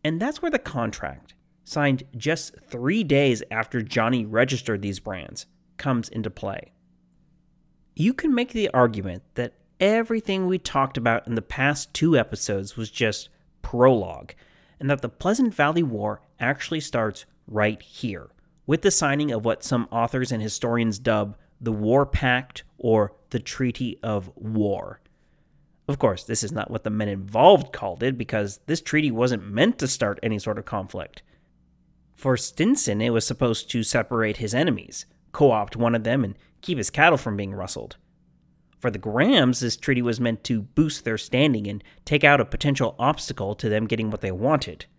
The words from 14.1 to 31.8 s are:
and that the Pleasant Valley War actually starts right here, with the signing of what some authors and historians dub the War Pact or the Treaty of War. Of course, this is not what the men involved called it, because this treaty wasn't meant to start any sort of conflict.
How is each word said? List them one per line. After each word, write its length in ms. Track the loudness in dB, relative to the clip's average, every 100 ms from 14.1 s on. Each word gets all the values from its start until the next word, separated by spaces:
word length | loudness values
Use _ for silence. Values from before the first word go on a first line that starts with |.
| -10 -16 -20 _ _ _ _
and 100 | -2
that 140 | -2
the 60 | -4
Pleasant 440 | _ 0 2 2
Valley 300 | 2 2 2
War 400 | 0 -2 -4 -6 _ _
actually 400 | -2 -2 -4 -6
starts 480 | -2 -2 -2 -6 -20 _ -6
right 340 | 0 0 0
here, 480 | -14 -8 -8 -8 -14 _ _ _ -2
with 160 | 2
the 80 | 4
signing 420 | 2 2 0 0
of 140 | 0 0
what 180 | -2
some 240 | 0 -2 0
authors 400 | -2 0 -2 -2
and 100 | -2
historians 560 | -4 -4 -2 2 0 0
dub 400 | 0 0 -2 -8 _ _
the 100 | -4
War 320 | -2 4 4
Pact 600 | 4 0 0 0 -2 -18 -20 _
or 340 | 2 2 2 -4 _
the 100 | -6
Treaty 600 | -6 -4 -4 -2 -8 -6
of 300 | -4 -4 -6 -12
War. 640 | -4 0 0 -2 -8 -16 _ _ _ _ _ _ _ _ -6
Of 120 | 0
course, 240 | 0 0
this 200 | -4 -4
is 80 | -2
not 200 | -4 -4
what 120 | -6
the 60 | -4
men 200 | -2 -2
involved 600 | -4 -2 8 8 8 4
called 300 | -8 -8 -2
it, 160 | -4 -2
because 420 | -4 -2 -4 -8 -6
this 160 | -6
treaty 300 | 0 0 2
wasn't 360 | 2 2 0 -4
meant 300 | 2 2 2
to 100 | -4
start 320 | 0 -2 -2
any 160 | -4 -4
sort 180 | -4 -6
of 80 | -6
conflict. 560 | -8 -6 -10 -12 -16 _ _ _ _ _ _